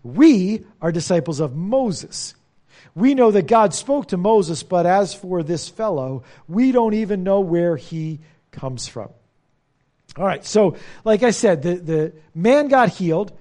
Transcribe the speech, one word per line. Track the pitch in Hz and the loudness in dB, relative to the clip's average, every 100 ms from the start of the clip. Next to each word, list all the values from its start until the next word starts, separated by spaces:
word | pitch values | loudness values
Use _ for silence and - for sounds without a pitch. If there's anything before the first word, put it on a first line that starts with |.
We | 120 135 320 240 185 214 - _ | -10 4 6 6 2 -4 -8 _
are | 165 | -4
disciples | 170 151 175 165 143 | -4 0 0 0 -4
of | 151 131 | -4 -6
Moses. | 185 262 254 165 - - - - _ _ _ _ _ - | -4 -2 -2 -4 -10 -14 -14 -18 _ _ _ _ _ 0
We | 233 277 | 2 4
know | 233 | 4
that | 208 165 | 4 4
God | 226 208 | 4 4
spoke | - - 285 240 | 0 -2 -4 -2
to | 185 | -4
Moses, | 180 220 170 160 | 2 2 2 -4
but | - 180 170 | -4 0 2
as | 190 202 - | 2 0 -6
for | 185 180 | -8 -6
this | 156 170 - | -4 -6 -8
fellow, | - 220 165 131 131 - - - | -8 -6 -4 -6 -10 -14 -20 -8
we | 180 262 | 0 2
don't | 247 226 | 2 2
even | 214 214 202 | 0 -2 -4
know | 180 196 | 0 0
where | 190 170 175 165 | 0 0 0 -2
he | - 165 156 156 - _ _ | -6 -8 -8 -10 -14 _ _
comes | - 135 127 - | -12 -10 -10 -12
from." | - 104 - _ _ _ _ _ _ _ _ _ - | -14 -16 -18 _ _ _ _ _ _ _ _ _ -6
All | 190 | -4
right, | 165 - | -4 -2
so | 214 196 - - - | 2 2 0 -12 -8
like | - 214 | 0 2
I | 240 | 2
said, | 214 220 165 | 2 2 2
the, | 151 180 | 0 -4
the | 165 160 156 - _ 160 | -4 -2 -4 -8 _ -2
man | 190 277 294 | 2 2 4
got | 269 226 | 4 2
healed | - 175 160 202 - | 0 -2 -2 -4 -10